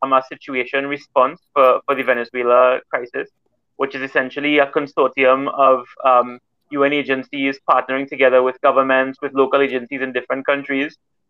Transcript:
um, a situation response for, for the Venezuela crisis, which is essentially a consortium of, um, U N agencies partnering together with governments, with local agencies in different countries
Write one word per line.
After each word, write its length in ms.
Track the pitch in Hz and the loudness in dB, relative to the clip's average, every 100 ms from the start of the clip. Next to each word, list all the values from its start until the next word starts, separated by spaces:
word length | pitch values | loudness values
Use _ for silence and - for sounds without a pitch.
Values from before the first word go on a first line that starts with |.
um, 100 | 135 | 0
a 100 | 131 - | 0 0
situation 580 | 143 - 131 120 139 139 | -8 -10 -6 -4 -4 -4
response 560 | 143 - 135 127 170 _ | -8 -4 0 0 -2 _
for, 280 | 147 131 107 - | 2 4 2 0
for 100 | 135 | -4
the 80 | |
Venezuela 760 | 131 120 - 127 120 123 127 127 - | -2 -2 -4 -4 0 4 4 2 -4
crisis, 400 | 139 123 - - _ _ _ _ - | -8 -8 -10 -12 _ _ _ _ -8
which 180 | 139 135 | -6 -6
is 60 | |
essentially 580 | 135 147 127 143 143 147 | -6 -4 -4 -4 -2 0
a 80 | 139 | 0
consortium 800 | 156 143 - 131 139 131 131 139 | -2 -4 -2 -2 2 2 2 0
of, 320 | - 135 131 120 - | 0 2 2 -2 -4
um, 360 | 135 127 123 123 _ _ _ | 2 2 2 -4 _ _ _
U 120 | 147 | -2
N 100 | 139 | 0
agencies 680 | 147 127 135 127 143 135 135 - | 0 -2 -4 -6 -4 -4 -2 0
partnering 380 | 131 - 135 139 | 0 0 -4 -6
together 360 | 135 131 127 | 0 4 4
with 160 | 127 127 | 2 0
governments, 580 | 143 131 135 131 131 131 | 0 2 2 0 0 -6
with 120 | 139 | -4
local 280 | 135 135 139 | 0 2 2
agencies 400 | 135 127 117 139 | 0 -2 -8 -8
in 100 | 131 | -6
different 340 | 123 120 131 135 | -6 -6 -6 -4
countries 520 | 143 135 135 147 - _ _ _ | -4 -4 -4 -6 -10 _ _ _